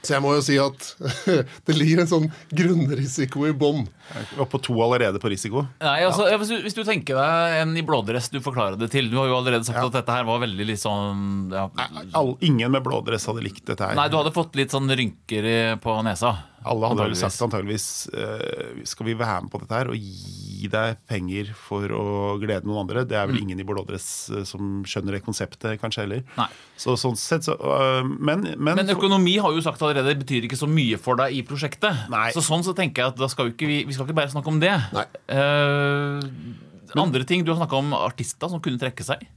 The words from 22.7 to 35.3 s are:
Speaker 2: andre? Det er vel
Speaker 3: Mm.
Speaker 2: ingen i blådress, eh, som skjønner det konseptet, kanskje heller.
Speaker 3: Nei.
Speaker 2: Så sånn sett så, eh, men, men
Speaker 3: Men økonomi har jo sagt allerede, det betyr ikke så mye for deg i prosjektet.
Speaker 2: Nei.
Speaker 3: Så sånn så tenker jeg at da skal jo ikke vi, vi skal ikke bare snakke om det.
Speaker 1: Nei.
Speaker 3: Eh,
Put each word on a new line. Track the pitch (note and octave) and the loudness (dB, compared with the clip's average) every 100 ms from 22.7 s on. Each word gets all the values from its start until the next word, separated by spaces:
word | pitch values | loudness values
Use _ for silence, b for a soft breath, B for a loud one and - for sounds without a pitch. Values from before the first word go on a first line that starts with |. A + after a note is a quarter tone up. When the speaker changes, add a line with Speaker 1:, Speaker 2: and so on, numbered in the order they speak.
| G#2 | -4
Speaker 2:
andre? | F#2+ A2+ C3 | -2 -4 -2
Det | G#2+ | -2
er | G2+ | 0
vel | B2 | -2
Speaker 3:
Mm. | |
Speaker 2:
ingen | G2 F#2 | -2 -6
i | |
blådress, | G2 G2+ F2+ F#2+ - - - | -4 -6 -6 -8 -8 -10 -6
eh, | G#2 | -6
som | G2 F#2+ G2+ G2 | -6 -6 -6 -6
skjønner | F#2+ G#2+ G2 | -6 -6 -4
det | G2 - | -6 -6
konseptet, | G#2 G2 - A2 G#2+ | -6 -6 -6 -6 -4
kanskje | A2+ A2+ | -6 -6
heller. | G2+ A2+ C3 - | -6 -6 -6 -4
Speaker 3:
Nei. | A2+ B B - | -4 B B -6
Speaker 2:
Så | B2+ A#2+ | 0 0
sånn | C3 A2+ | 0 -2
sett | - E3 D#3+ | -2 -2 0
så, | - | -2
eh, | C#3 C#3 C3+ C3 | 2 4 4 2
men, | C3 C#3+ D3+ G3+ F#3+ - | 0 -2 0 0 -2 -2
men | D3 F#3 | 0 2
Speaker 3:
Men | F#3+ | 2
økonomi | F#3+ G3 G3 F3+ G3 | 2 4 4 4 4
har | F#3+ | 2
jo | D#3+ | 2
sagt | D#3+ - | 0 0
allerede, | D3+ C#3+ C3+ | 0 2 2
det | C#3+ C3 | 0 0
betyr | B2+ A2+ | -2 -2
ikke | C3 | -2
så | D3 | 2
mye | D#3 A#2+ G#2+ | 4 4 2
for | - B2 | 2 2
deg | C3+ | 2
i | C3+ | 0
prosjektet. | - C#3+ D3 - G#3 C#3+ G#2 | -4 -4 -6 -2 0 0 -2
Speaker 2:
Nei. | A2+ A2 | 0 2
Speaker 3:
Så | E3+ | 2
sånn | D#3 E3 | 2 0
så | F3 F3+ | 0 0
tenker | E3 - | 0 2
jeg | B2+ | 0
at | B2+ | 0
da | C3+ | -2
skal | - A#2+ | 0 -2
jo | A#2 | 0
ikke | D#3 | 0
vi, | D3 C#3+ | 0 -2
vi | |
skal | C3 C3+ | -4 -2
ikke | D#3+ | 0
bare | C#3 | 0
snakke | C#3+ D#3 | -2 0
om | D#3 | 2
det. | F3 F#3+ G#2+ | 4 2 0
Speaker 1:
Nei. | G2+ - - | -2 -4 -8
Speaker 3:
Eh, | - | -2